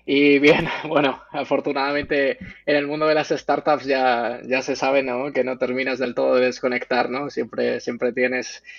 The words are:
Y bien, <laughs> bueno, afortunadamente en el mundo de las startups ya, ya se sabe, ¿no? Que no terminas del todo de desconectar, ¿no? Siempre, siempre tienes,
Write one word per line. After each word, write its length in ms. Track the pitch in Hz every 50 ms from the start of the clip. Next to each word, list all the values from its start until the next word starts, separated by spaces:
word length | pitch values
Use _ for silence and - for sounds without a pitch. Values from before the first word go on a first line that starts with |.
| _
Y 340 | - 139 143 143 143 143 139
bien, 300 | 143 147 - - 170 - -
<laughs> 100 | - - 151
bueno, 320 | 139 143 147 135 127 - - -
afortunadamente 1080 | - 147 131 - 143 131 123 143 139 139 135 143 143 147 143 - 151 143 139 135 123 - - - - - _
en 100 | 147 147
el 100 | 147 143
mundo 220 | 143 147 151 156 156
de 80 | 151
las 140 | 151 143 -
startups 540 | 165 - - - 147 147 - 160 147 131 127
ya, 540 | 135 135 131 131 127 120 117 117 110 120 123 -
ya 180 | 120 127 131
se 140 | 127 - -
sabe, 260 | - 143 135 139 139
¿no? 300 | 135 131 123 123 135 147
Que 100 | 135 135
no 160 | 123 127 127 123
terminas 400 | 127 123 127 131 131 131 131 123
del 160 | 127 123 117
todo 220 | 139 135 135 131
de 100 | 127 127
desconectar, 640 | 127 120 - - 127 123 120 - - 127 123 123 127
¿no? 200 | 123 135 143 135
Siempre, 500 | - 127 123 113 - 127 120 123 120 117
siempre 320 | - - 123 117 127 123
tienes, 500 | 117 127 127 127 127 127 120 - - - - - -